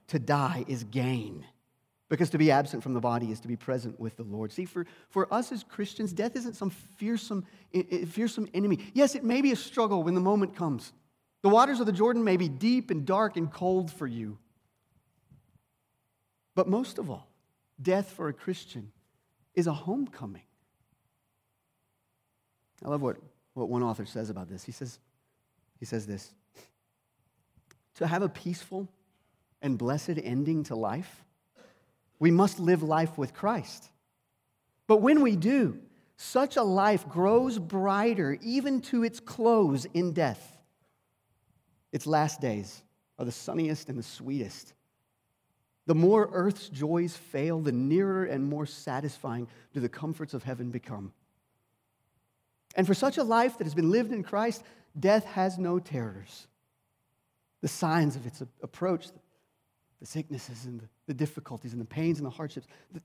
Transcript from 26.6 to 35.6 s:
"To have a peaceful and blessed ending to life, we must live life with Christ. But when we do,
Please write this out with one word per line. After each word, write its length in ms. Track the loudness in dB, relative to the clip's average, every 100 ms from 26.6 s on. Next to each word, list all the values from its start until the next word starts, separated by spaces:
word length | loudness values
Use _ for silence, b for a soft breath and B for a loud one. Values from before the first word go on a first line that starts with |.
| B _ _ _ _ _ _ _ _ _ _ _ _ -4
"To 100 | -2
have 160 | 0
a 60 | -2
peaceful 600 | -4 -8 -8 -8 -10 -10 _ _ _ _ _ _ _
and 160 | -4 -2
blessed 400 | -2 -2 -4 -6
ending 420 | -4 -2 0 -2
to 100 | -2
life, 500 | -4 -4 -4 -8 -16 _ _ _ b b b b _ _ 2
we 120 | 4
must 280 | 6 4 2
live 240 | 2 2
life 340 | 2 2 0 -2
with 160 | -6
Christ. 540 | -4 -2 -2 -6 -14 -20 _ _ _ _ _ _ _ _ _ 4
But 100 | 6
when 240 | 8 6
we 160 | 6 4
do, 420 | 2 4